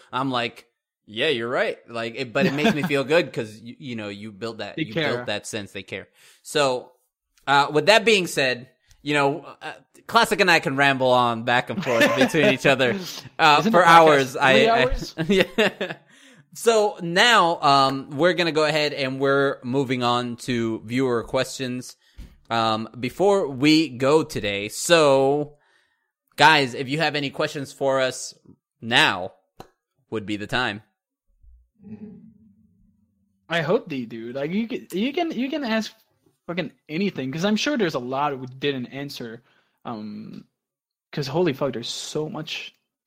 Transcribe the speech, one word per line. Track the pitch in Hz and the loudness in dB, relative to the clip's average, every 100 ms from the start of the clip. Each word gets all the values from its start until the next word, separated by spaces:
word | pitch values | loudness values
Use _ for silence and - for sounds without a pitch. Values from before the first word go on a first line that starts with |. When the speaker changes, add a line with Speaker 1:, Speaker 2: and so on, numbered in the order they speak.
| _ | _
Speaker 1:
I'm | 123 135 | -6 -2
like, | 123 117 - _ _ _ _ _ | -2 -4 -8 _ _ _ _ _
"Yeah, | 107 156 | -4 -2
you're | 120 117 | 0 -2
right." | 151 208 - _ | -2 -4 -6 _
Like, | 117 117 117 | -8 -8 -8
it, | 127 | -6
but | 135 135 | 0 0
it | |
makes | 139 214 | 2 0
me | 156 | 0
Speaker 2:
<laughs> | 151 | -2
Speaker 1:
feel | 139 | -2
good | 127 165 143 | 2 0 0
'cause | 147 110 107 | -6 -10 -10
you, | 117 - | -20 -16
you | 139 113 | -12 -10
know, | 104 | -10
you | 101 110 | -10 -14
build | 95 113 107 | -10 -12 -10
that, | 101 - | -12 -8
Speaker 2:
They | |
Speaker 1:
you | 160 | -6
Speaker 2:
care. | 165 147 120 | -4 -4 -4
Speaker 1:
built | 120 | -6
that | 104 - | -8 -6
sense. | 110 98 | -12 -10
They | 101 | -14
care. | 92 95 95 _ _ _ | -12 -14 -14 _ _ _
So, | - 151 139 127 - _ _ _ _ _ - | -6 0 0 0 -8 _ _ _ _ _ 0
uh, | 143 143 | 2 4
with | 151 147 | 2 4
that | 220 214 | 4 6
being | 208 165 | 2 0
said, | - 131 120 127 _ _ _ | -2 -2 -2 -8 _ _ _
you | 143 | -2
know, | 147 139 143 139 - | 0 2 0 -10 -16
uh, | 151 - _ _ - | -16 -16 _ _ 0
Classic | 233 220 196 | 2 2 2
and | 190 | 4
I | 160 | 4
can | 160 135 | 2 2
ramble | 139 131 127 | 2 4 4
on | 123 120 113 | 4 4 0
back | 117 123 - | 0 0 0
and | 123 | -6
forth | 147 117 285 - | -2 2 4 4
Speaker 2:
<laughs> | |
Speaker 1:
between | 247 165 135 | 2 4 2
each | 127 151 | 2 2
other, | 131 123 101 87 - - - | 4 2 0 -6 -14 -16 2
uh, | 160 147 | 4 6
Speaker 2:
Isn't | 185 | 4
Speaker 1:
for | 180 | 4
Speaker 2:
the | 170 | 8
podcast | |
Speaker 1:
hours. | 170 160 143 127 | 8 8 6 2
Speaker 2:
three | - | 0
Speaker 1:
I, | 135 131 175 | 4 4 4
I | 226 | 2
Speaker 2:
hours? | 127 - 165 - | 2 -2 -6 -8
Speaker 1:
<laughs> | 160 | 0
yeah. | 190 180 - 208 - 180 - _ _ - - _ | 2 2 2 -2 -2 -10 -10 _ _ -20 -20 _
So | - 226 220 208 - | -4 2 2 2 -2
now, | 170 175 240 220 170 175 | -4 2 4 6 4 2
um, | 147 139 135 135 - | 4 6 4 0 -8
we're | 139 175 | 0 0
gonna | 175 170 | 2 0
go | 151 | 0
ahead | 151 156 147 | 0 2 -2
and | 135 131 135 | -2 -6 -2
we're | 139 139 139 - | 0 2 2 -2
moving | 123 135 127 127 | -4 -2 -2 0
on | 120 123 123 117 - | 0 0 -2 -8 -4
to | 120 113 110 107 | -2 -2 -4 -4
viewer | 123 131 117 | -2 0 -2
questions. | 107 131 127 - 127 127 - - _ - - _ - | -2 -4 -4 -6 -8 -8 -12 -20 _ -20 -20 _ -6
Um, | 117 113 110 110 123 | -2 0 -2 -6 -8
before | 127 - 196 196 147 | -8 0 2 2 0
we | 131 147 156 151 | 0 4 4 2
go | 123 131 156 | -2 2 2
today, | 156 120 101 101 107 | 2 -4 -4 -4 -6
so | - - 170 147 135 135 147 147 _ _ _ _ _ _ _ _ - | -8 2 4 6 4 4 0 -4 _ _ _ _ _ _ _ _ 4
guys, | 147 151 131 117 | 6 6 2 -4
if | 127 | -6
you | 151 | -2
have | 151 147 | -2 -2
any | 139 | -6
questions | - 156 151 135 | -4 -6 -6 -12
for | - 135 135 | -4 0 2
us, | 131 - - - _ - _ _ | 0 -4 -12 -16 _ -20 _ _
now | 113 127 151 98 90 _ _ _ - _ _ _ _ | 0 4 4 2 -6 _ _ _ -20 _ _ _ _
would | 110 101 | -10 -6
be | 104 | -8
the | 104 | -4
time. | 123 123 104 _ _ _ _ _ _ - - _ 214 202 214 208 - - _ _ _ _ _ _ _ _ _ _ _ - | -4 -4 -6 _ _ _ _ _ _ -20 -20 _ _ -20 -18 -18 -20 -20 _ _ _ _ _ _ _ _ _ _ _ -4
Speaker 2:
I | 170 | -4
hope | 156 233 185 | 0 -2 -2
they | 135 113 | -8 -8
do. | 117 117 | -10 -10
Like, | 131 151 | -6 -4
you | 202 226 | -4 -4
can, | 240 - | -8 -8
you | 185 247 | -4 -4
can, | 311 330 | -2 -4
you | 233 269 | -4 -6
can | 302 | -4
ask | 247 220 214 _ _ _ _ _ - | -4 -4 -6 _ _ _ _ _ -10
fucking | 175 147 _ _ | -8 -8 _ _
anything, | 156 202 - 131 | -4 -4 -4 -8
'cause | 160 202 | -4 -2
I'm | 214 | 0
sure | 294 294 | -2 -2
there's | 175 143 | -2 -2
a | |
lot | 123 135 147 131 | -6 -4 -4 -4
we | 131 | -12
didn't | 131 143 135 117 | -6 -4 -4 -6
answer. | 131 143 - 120 110 _ _ _ _ - | -10 -12 -12 -14 -14 _ _ _ _ -12
Um, | 110 107 104 110 - - _ _ _ _ _ _ | -12 -12 -14 -16 -18 -20 _ _ _ _ _ _
'cause | - 135 | -10 -4
holy | 156 175 | -2 -2
fuck, | 131 139 | -2 -4
there's | 113 117 | -6 -10
so | - - 151 156 | -10 -8 -8 -8
much | 151 156 - - _ _ _ | -10 -10 -12 -12 _ _ _